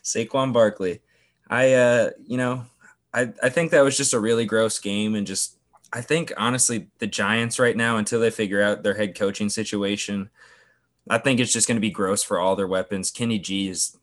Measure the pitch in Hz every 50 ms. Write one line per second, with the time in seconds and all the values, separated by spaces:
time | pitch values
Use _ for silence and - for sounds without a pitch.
0 | - - - 120 113 104 - 135 131 135 120 120 113 104 104 - 95 90 85 -
1 | _ _ _ _ _ _ _ _ _ - 113 120 131 131 131 127 123 120 120 120
2 | 107 - - - - - 123 127 127 123 127 127 120 - _ _ _ - - _
3 | _ _ - 117 127 117 107 - - 127 - 170 165 165 - 151 139 139 127 -
4 | 139 131 - 117 104 113 117 113 117 101 110 110 113 110 - - - 104 101 104
5 | 107 107 107 107 101 92 95 - - - - _ _ _ _ _ _ - - 123
6 | 123 - 151 170 165 165 - - 117 120 127 123 - - 120 107 - - _ -
7 | 117 101 - - 101 98 110 117 117 120 - - 127 120 98 113 117 117 117 110
8 | 104 - 120 113 117 113 110 - 110 95 98 101 101 104 104 - - 104 95 107
9 | 107 98 87 - 107 98 98 - 107 104 - - 107 - - 104 101 98 104 104
10 | - - 101 98 95 - _ _ - - - _ _ _ _ _ _ _ _ _
11 | - - 110 113 - 139 131 117 123 - - 117 - - 117 113 101 107 85 -
12 | 98 92 101 101 - - 104 87 90 95 95 92 98 90 92 92 92 - 104 95
13 | 92 - - - 120 117 113 101 82 - 95 98 98 95 92 - - - - _